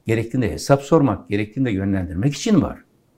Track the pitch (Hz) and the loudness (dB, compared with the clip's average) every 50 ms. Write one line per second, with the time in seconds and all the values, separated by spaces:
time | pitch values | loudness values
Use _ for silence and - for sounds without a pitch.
0 | - 113 113 113 113 - - 127 117 95 - - - - 143 139 - - 165 160 | -4 -2 -2 -2 -2 -4 -4 -2 -2 -2 -4 -6 2 2 2 2 4 2 2 4
1 | 143 120 98 - - - 104 104 107 104 - 135 135 120 98 95 98 101 98 95 | 4 2 0 -2 -6 -6 -4 -4 -4 -4 -4 -4 -2 -2 -2 -2 0 0 -2 -2
2 | 90 85 85 87 113 147 143 - - 233 214 160 101 - - - - _ _ _ | -2 -4 -4 -2 -2 -2 -2 -2 0 4 4 4 4 2 -4 -10 -18 _ _ _
3 | _ _ _ | _ _ _